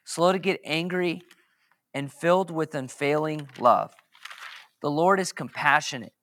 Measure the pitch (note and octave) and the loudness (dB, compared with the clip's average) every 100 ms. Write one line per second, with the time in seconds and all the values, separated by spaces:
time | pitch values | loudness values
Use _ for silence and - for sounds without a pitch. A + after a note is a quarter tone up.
0 | - - F3 F#3 F3+ E3 - D#3 F3 F3+ | -10 2 2 2 0 -4 -4 -4 -2 -2
1 | F3 E3+ - _ _ _ _ _ _ C3+ | -2 -4 -10 _ _ _ _ _ _ -10
2 | C#3 - E3 F#3 F3 D#3+ D#3 D3 C3 - | -10 -2 2 2 0 -4 -4 -6 -8 -4
3 | C#3+ D3+ D#3 D3+ C#3+ - A#2+ G2+ - _ | 0 0 -2 -6 -10 2 4 4 2 _
4 | _ _ - - - - - _ D3 D3 | _ _ -20 -18 -18 -20 -20 _ -4 2
5 | F3 F#3+ F3+ - - - C#3+ D3 - C3 | 4 4 0 -6 -10 -2 2 2 2 -8
6 | F#2+ _ | -10 _